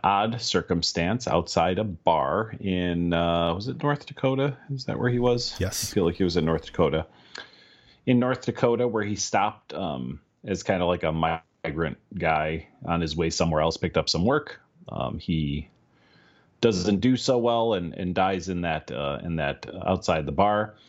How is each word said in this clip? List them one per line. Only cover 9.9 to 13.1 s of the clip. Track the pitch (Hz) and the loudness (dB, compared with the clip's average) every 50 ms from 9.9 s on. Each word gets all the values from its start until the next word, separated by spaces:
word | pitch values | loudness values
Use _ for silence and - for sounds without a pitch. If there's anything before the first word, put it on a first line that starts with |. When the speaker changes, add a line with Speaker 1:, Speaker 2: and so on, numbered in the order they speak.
| 73 65 64 62 73 78 - _ _ _ - | -4 -4 -6 -8 -10 -12 -16 _ _ _ -6
Speaker 1:
as | 104 98 92 - | -4 -4 -2 0
kinda | - 98 92 90 | 0 0 2 2
like | 87 90 85 - | 2 2 2 0
a | 80 | 0
migrant | 78 80 82 82 82 80 - _ _ _ - 78 71 78 82 76 62 - _ _ - | 0 2 0 0 0 -4 -6 _ _ _ -8 -6 -2 -2 -2 -2 -4 -8 _ _ -6
guy | 92 85 80 78 78 78 78 80 78 - - _ _ - | -2 0 2 2 2 0 -2 -2 -6 -8 -12 _ _ -4
on | 85 85 85 | -2 0 0
his | 82 78 | 0 -2